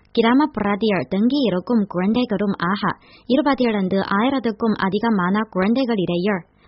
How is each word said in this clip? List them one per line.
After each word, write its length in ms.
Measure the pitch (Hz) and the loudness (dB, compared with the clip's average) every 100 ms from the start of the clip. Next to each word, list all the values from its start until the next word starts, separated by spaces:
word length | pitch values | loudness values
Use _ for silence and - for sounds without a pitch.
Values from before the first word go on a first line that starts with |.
| _ | _
கிராமப்புறத்தில் 960 | - 226 262 302 220 202 202 220 185 127 | 0 4 4 2 0 -2 0 0 0 -2
தங்கி 280 | 190 233 285 | 0 0 2
இருக்கும் 500 | 233 180 - 233 202 | 0 0 0 0 0
குழந்தைகளும் 680 | 175 190 226 247 190 208 - | -2 0 0 0 -2 -2 -2
ஆக 380 | 175 196 190 - - - - | -2 -2 -4 -6 -12 -18 -2
இருபத்திரண்டு 720 | 262 285 269 240 208 185 196 | 0 2 0 0 0 0 -2
ஆயிரத்துக்கும் 760 | - 202 247 269 233 208 226 - | 0 0 0 0 -4 -2 -2 -2
அதிகமான 640 | 190 208 233 202 175 208 214 | -2 -2 0 0 0 0 -2
குழந்தைகளிடையே 920 | 185 190 240 247 220 170 175 196 190 - _ | -2 0 0 0 0 0 -2 -2 -4 -6 _